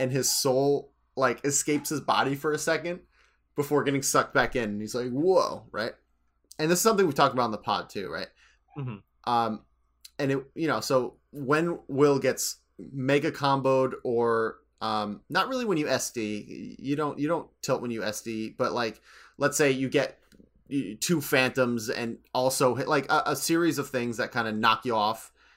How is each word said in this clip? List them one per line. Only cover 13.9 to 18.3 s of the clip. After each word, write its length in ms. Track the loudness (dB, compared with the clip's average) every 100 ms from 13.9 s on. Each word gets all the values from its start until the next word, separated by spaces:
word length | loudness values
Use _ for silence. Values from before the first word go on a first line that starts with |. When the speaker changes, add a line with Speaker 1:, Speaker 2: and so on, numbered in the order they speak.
| -2
Speaker 1:
or, 540 | -2 2 2 2 0 -6 _ -8
um, 400 | -4 -2 -2 -6 -4
not 180 | -2 0
really 160 | -2
when 140 | 0 0
you 100 | 0
S 220 | 0 -2
D, 680 | -4 -4 -6 -10 -14 -14 -10
you 180 | -4 -2
don't, 220 | -4 -2
you 100 | -2
don't 200 | -2 -6 _
tilt 180 | -4 -2
when 100 | -2
you 120 | -4
S 160 | -4 -6
D, 300 | -6